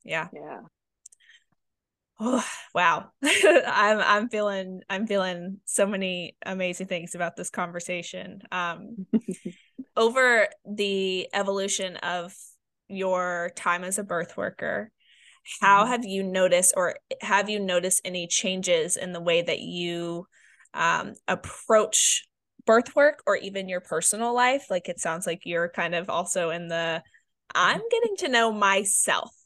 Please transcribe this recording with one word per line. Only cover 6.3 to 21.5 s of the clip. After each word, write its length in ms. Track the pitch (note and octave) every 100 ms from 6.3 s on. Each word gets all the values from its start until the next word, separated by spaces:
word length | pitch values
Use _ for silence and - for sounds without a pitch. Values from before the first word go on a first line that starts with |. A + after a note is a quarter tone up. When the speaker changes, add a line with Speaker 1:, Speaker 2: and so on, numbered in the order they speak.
| - -
Speaker 1:
amazing 400 | F#3+ F#3 F3+ F#3+
things 280 | F3+ E3+
about 220 | F3 E3+ E3
this 140 | E3+
conversation. 920 | - F3 F3 - F3 E3+ F3+ - G3 -
Um, 540 | F3+ F3 E3 - A#3 F#3 A3 - F3+ F3+
Speaker 2:
<laughs> 440 | - _ - - -
Speaker 1:
over 500 | A3+ B3+ B3+ A#3 G3+ -
the 640 | - G#3 G3+ G3 F#3+ F#3 -
evolution 600 | G3+ G3 G3 G3 - F#3 F3+
of 360 | F3 F3 F3 - - _ _ _ -
your 640 | G3 F#3+ F3+ F3+ F3 E3+ -
time 280 | F#3+ F3
as 140 | F3+ F#3+
a 60 |
birth 320 | G3+ E3+ E3+ -
worker, 540 | - - - - A3 _ _ _ - _ - -
how 220 | G3 G3+
Speaker 2:
Mm-hmm. 80 | A3
Speaker 1:
have 140 | A#3+
you 180 | A3 G3
noticed, 520 | F#3+ F#3 F#3 F3 F#3 -
or 200 | F3 - - -
have 300 | G#3+ G3+ G3+
you 80 | G#3
noticed 420 | G3 F3+ F3+ -
any 240 | F#3 F3+ E3+
changes 680 | - F#3 F#3+ F#3 E3 E3 -
in 160 | F3+
the 80 | F3
way 220 | E3+ E3+
that 160 | E3+ -
you, 680 | E3+ F3 F3 E3+ E3+ E3+ F#3 _ _ _ _
um, 400 | - E3 E3 - - -
approach 1000 | F#3 -